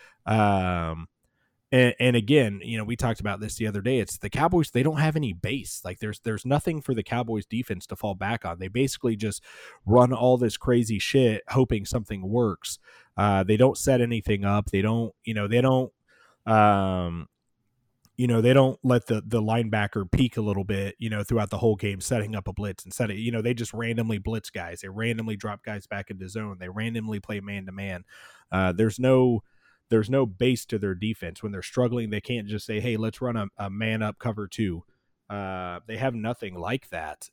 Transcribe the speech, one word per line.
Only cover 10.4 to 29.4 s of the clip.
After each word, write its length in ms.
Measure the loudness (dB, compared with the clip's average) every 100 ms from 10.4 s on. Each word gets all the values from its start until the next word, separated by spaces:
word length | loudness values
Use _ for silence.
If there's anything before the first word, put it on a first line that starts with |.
| 2 0
crazy 420 | 2 2 2 -2
shit, 440 | 2 4 4 2 0
hoping 360 | 2 2 0
something 420 | -2 -6 -6 -8 -2
works. 520 | 0 0 -2 -8 -12 _ -20 _ 0
Uh, 260 | 2 4
they 140 | 4 6
don't 180 | 4 4
set 240 | 2 4
anything 460 | 2 0 0 0 2
up. 240 | 0 0
They 100 | 0
don't, 340 | 2 0 -2 -6
you 100 | -6
know, 120 | -4 0
they 140 | 4
don't, 320 | 4 4 2 _ _ _ _ _ 2
um, 840 | 6 8 6 4 0 -2 -6 -10 _ _ _ _ _ _ _ _ -2
you 100 | 2
know, 140 | 4
they 140 | 6
don't 240 | 8 6 4
let 240 | 2 2 2
the, 160 | -2 -2
the 160 | -2
linebacker 680 | 0 0 0 0 -2 -4 0
peek 280 | 2 2 0
a 40 |
little 220 | -2 -2
bit, 320 | -2 -4 -4 -6
you 120 | -6
know, 120 | -4
throughout 280 | -2 -2 0
the 80 | 0
whole 180 | 2 2
game, 240 | -2 -4
setting 340 | -2 -2 -2
up 140 | -6 -8
a 40 |
blitz 280 | -6 -8 -8
and 100 | -10
set 160 | -6 -4
it, 80 | -4
you 120 | -4
know, 120 | -2
they 100 | -2
just 220 | -2 -4
randomly 420 | -6 -4 -2 -2 -2
blitz 320 | -4 -6 -8
guys. 320 | -10 -10 -12
They 80 | -12
randomly 480 | -6 -4 -4 -6 -6
drop 260 | -8 -10
guys 240 | -10 -10 -8
back 240 | -10 -10
into 200 | -12 -10
zone. 260 | -8 -8 -10
They 120 | -10
randomly 500 | -6 -4 -4 -6 -6
play 200 | -6 -8
man-to-man. 640 | -8 -10 -10 -10 -8 -10 -12 -20 -20 -20 -4
Uh, 220 | 0 2
there's 260 | 2 0 2
no, 440 | 4 6 6 2